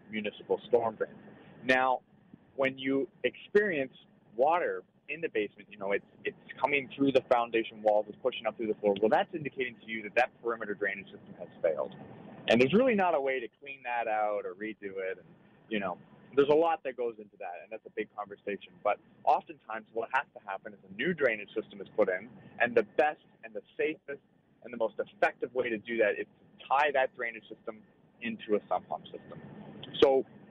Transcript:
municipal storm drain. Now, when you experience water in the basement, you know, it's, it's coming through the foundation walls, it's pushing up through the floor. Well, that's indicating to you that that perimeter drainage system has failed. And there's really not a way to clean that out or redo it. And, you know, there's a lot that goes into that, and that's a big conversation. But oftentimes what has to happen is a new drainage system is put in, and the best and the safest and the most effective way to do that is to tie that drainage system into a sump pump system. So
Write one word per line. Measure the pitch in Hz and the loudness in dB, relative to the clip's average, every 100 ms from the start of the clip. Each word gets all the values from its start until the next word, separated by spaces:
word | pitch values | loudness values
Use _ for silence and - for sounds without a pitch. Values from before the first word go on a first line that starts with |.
| - | -6
municipal | 107 104 - - 95 - | -6 -6 -8 -2 -2 2
storm | 120 110 | 2 2
drain. | 107 - - - - - - | -2 -6 -8 -20 -20 -20 -6
Now, | 120 131 131 123 - _ _ - _ - | 2 4 4 2 -4 _ _ -20 _ -2
when | 135 135 | -2 0
you | 135 139 135 _ | -2 0 -2 _
experience | 127 - - 208 208 156 131 - _ _ _ 107 | -4 -4 0 2 2 0 -4 -8 _ _ _ 2
water | 139 175 135 92 92 _ - | 4 4 2 -2 -8 _ -12
in | 147 | -8
the | 160 | -4
basement, | 113 104 - 98 | -2 -2 -6 -20
you | 104 | -8
know, | 98 | -2
it's, | 101 - - | -2 -4 -10
it's | 104 - - - | -10 -10 -14 -4
coming | 131 143 131 | 0 0 -2
through | - 139 | 0 4
the | 127 | 4
foundation | - 120 117 113 110 110 | 4 4 4 2 0 0
walls, | 107 107 104 | 4 4 2
it's | 104 | -2
pushing | 127 - 113 | -4 -2 -4
up | 107 | -2
through | 110 | -2
the | |
floor. | 104 104 98 | 0 2 4
Well, | 107 | 4
that's | 156 202 | 4 2
indicating | 170 139 - 127 110 | -4 -6 -4 -6 -6
to | 101 | -10
you | 110 | -8
that | 104 | -2
that | 104 123 - | 2 2 0
perimeter | 117 117 107 | -4 -4 -4
drainage | 101 101 98 95 | -4 -4 -4 -10
system | 101 - - | -18 -18 -16
has | 87 - | -16 -2
failed. | 85 73 65 - - - - - - | 0 2 -2 -8 -16 -16 -16 -8 2
And | 113 | 6
there's | 131 | 6
really | 185 262 | 6 4
not | 208 185 | 4 4
a | 156 | 2
way | 135 131 | 0 -2
to | 113 - | -6 -12
clean | 143 135 | -20 -16
that | 127 120 117 | -6 -4 -2
out | 107 107 104 | 0 0 -2
or | 95 | -4
redo | 90 107 107 98 95 | -8 -8 -8 -10 -6
it. | 95 92 | -6 -6
And, | - - - - - | -12 -20 -20 -20 -6
you | 107 | -2
know, | 98 87 - - - | -2 -6 -12 -20 -2
there's | 131 143 | 0 4
a | |
lot | 151 165 160 | 4 4 0
that | 139 123 | -4 -6
goes | 120 107 | -6 -6
into | 104 98 | -14 -16
that, | 95 87 | -14 -14
and | 90 | -14
that's | 110 - | -16 -10
a | 110 | -8
big | 104 | -8
conversation. | 101 101 101 - 98 - 90 | -8 -12 -10 -8 -10 -10 -6
But | 104 101 _ _ | -2 -2 _ _
oftentimes | - 160 190 147 - 110 107 | 0 0 -2 -14 -12 -12 -8
what | 110 110 | -8 -2
has | 131 143 | -2 -4
to | 120 107 | -10 -10
happen | 98 110 | -10 -10
is | 101 95 | -18 -16
a | |
new | 98 147 | -4 -4
drainage | 170 135 107 101 | 2 0 0 -4
system | - 104 101 | -8 -8 -12
is | 95 - | -6 0
put | 98 | 2
in, | 92 113 - - - | 0 -6 -16 -20 -2
and | 120 | 2
the | 117 104 - | 2 2 2
best | 151 151 _ _ | 0 0 _ _
and | 113 | -16
the | 104 - - | -14 -12 -4
safest | 151 156 - 143 _ _ _ _ | -2 -4 -10 -14 _ _ _ _
and | 117 | -16
the | 120 | -4
most | 113 - | -4 -4
effective | 110 - 165 - 135 | -8 0 0 0 -4
way | 123 123 | -2 -2
to | 110 | -2
do | 110 117 | -2 2
that | 107 101 | 2 2
is | 104 | -6
to | _ - - - | _ -20 -20 0
tie | 131 151 | 2 4
that | 135 131 - | 2 0 -2
drainage | 117 113 - | -8 -8 -14
system | 110 - 107 - _ _ _ | -14 -12 -14 -18 _ _ _
into | 117 110 - 104 | -8 -8 0 -2
a | - | 0
sump | 85 - | -4 -4
pump | 80 - | -8 -10
system. | - - - - - - - - - | -16 -16 -16 -16 -16 -18 -16 -14 2
So | 147 135 - - - | 4 4 2 -8 -4